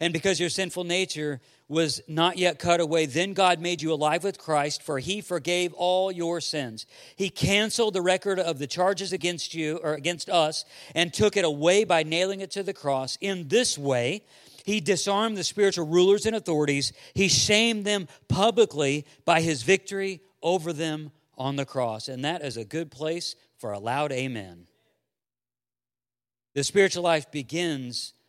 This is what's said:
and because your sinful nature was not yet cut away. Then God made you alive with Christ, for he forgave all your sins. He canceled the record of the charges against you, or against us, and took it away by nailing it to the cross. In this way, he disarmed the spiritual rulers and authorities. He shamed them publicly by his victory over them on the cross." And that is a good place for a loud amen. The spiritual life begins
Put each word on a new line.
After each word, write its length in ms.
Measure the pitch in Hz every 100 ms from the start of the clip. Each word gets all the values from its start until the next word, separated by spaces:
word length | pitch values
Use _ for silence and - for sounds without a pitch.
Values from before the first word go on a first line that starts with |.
and 100 | 165
because 300 | 170 196 160
your 80 | 170
sinful 340 | - 180 180
nature 560 | 175 180 180 151 151 131 - _ -
was 320 | 156 156 - -
not 300 | 156 175 180
yet 220 | 180 147
cut 220 | 175 170
away. 240 | 160 165 151
Then 280 | 131 196
God 280 | 190 185 170
made 200 | 175 170
you 120 | 156
alive 320 | 151 151 170 196
with 120 | -
Christ, 460 | - 151 151 -
for 160 | - 139
he 220 | 131 208
forgave 520 | - 175 156 175 175
all 380 | 170 180 185 190
your 300 | 180 170 170
sins. 440 | - 156 127 110 - - - -
He 140 | 190
canceled 640 | - 170 202 214 - 220
the 80 | 185
record 380 | 175 185 202 185
of 200 | 170 143
the 80 | 143
charges 460 | 170 185 185 190
against 400 | 185 175 170 -
you, 240 | 165 151 165
or 160 | 156
against 360 | 151 143 165 -
us, 360 | 180 156 160 - - -
and 200 | - 226
took 240 | - 208 196
it 80 | 170
away 400 | 143 165 196 214
by 180 | 165
nailing 380 | 156 165 190 196
it 100 | 190
to 100 | 196
the 120 | 190
cross. 440 | - 143 135 131 -
In 260 | 196 185 147
this 300 | 220 254 147
way, 460 | 139 127 120 208 - - - - -
he 140 | 214
disarmed 560 | 156 185 202 202 226 202
the 80 |
spiritual 440 | 165 - 196 180 156
rulers 380 | 175 185 202 220
and 100 | 220
authorities. 580 | 180 151 147 139 131 - - -
He 120 | 190
shamed 560 | - - 208 233 214
them 240 | 202 208 165 - -
publicly 800 | 123 220 214 214 143 139 147 - _ -
by 160 | 165
his 220 | 165 143
victory 580 | 123 190 - 196 196 180 _ _
over 280 | 165 185 160
them 400 | 151 160 156 151 - _ -
on 200 | 131 139
the 100 | 135
cross." 420 | 135 120 110 135
And 160 | 127
that 200 | 143 175
is 140 | 143 117
a 60 |
good 280 | 101 160 160
place 440 | 127 156 170 - - _ _
for 140 | 113
a 80 | 101
loud 320 | 110 135 151
amen. 560 | 127 131 113 95 87 87 _ _ _ _ _ _ _ _ _ _ _ _ _ _ _ _ _ _
The 100 | 143
spiritual 380 | 135 202 196 175
life 300 | 175 160 139
begins 840 | 151 123 165 175 143 123 117 - -